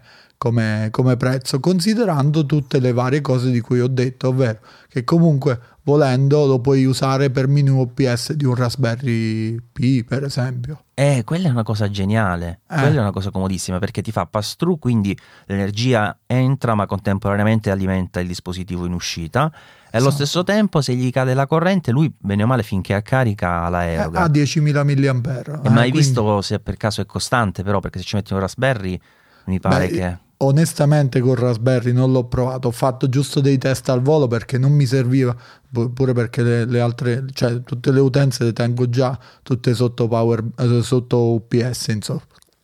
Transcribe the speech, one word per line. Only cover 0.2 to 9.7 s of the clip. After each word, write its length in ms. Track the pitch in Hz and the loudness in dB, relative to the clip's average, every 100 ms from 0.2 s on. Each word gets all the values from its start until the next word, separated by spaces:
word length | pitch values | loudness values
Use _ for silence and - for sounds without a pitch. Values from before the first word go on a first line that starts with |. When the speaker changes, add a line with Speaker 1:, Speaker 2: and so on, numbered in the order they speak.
| _ - | _ -6
Speaker 1:
come, 500 | 120 117 110 107 107 | -2 0 0 0 -2
come 260 | 110 127 123 | 0 2 2
prezzo, 420 | 127 131 - 143 | 0 -2 -4 -4
considerando 840 | 147 185 175 220 226 151 135 151 143 | 0 0 0 0 0 0 2 0 0
tutte 320 | 151 135 147 | 0 0 0
le 140 | 127 | 2
varie 280 | 120 123 147 | 0 0 0
cose 300 | 143 127 127 | 0 0 0
di 100 | 123 | 0
cui 180 | 110 123 | 0 0
ho 80 | 123 | 0
detto, 420 | 127 127 120 131 | 0 -2 -2 -2
ovvero 300 | 131 127 110 - - _ | 0 0 -2 -10 -20 _
che 140 | 139 | -6
comunque 560 | 120 170 170 143 139 120 - _ | 0 4 4 4 0 -2 -6 _
volendo 640 | - 147 143 127 139 151 143 | 0 2 4 2 4 4 4
lo 140 | 135 | 2
puoi 260 | 120 135 131 | 4 4 2
usare 460 | 123 139 135 139 | 2 0 0 0
per 160 | 127 131 | 0 2
mini 220 | 143 139 | 2 4
U 220 | 135 127 | 2 0
P 180 | 123 131 | 0 0
S 200 | 120 - | 0 -2
di 120 | 165 139 | -2 0
un 80 | |
Raspberry 1040 | 120 123 123 120 113 135 113 113 110 110 117 120 | 0 0 0 -2 -2 -2 -2 -2 -2 -4 -6 -10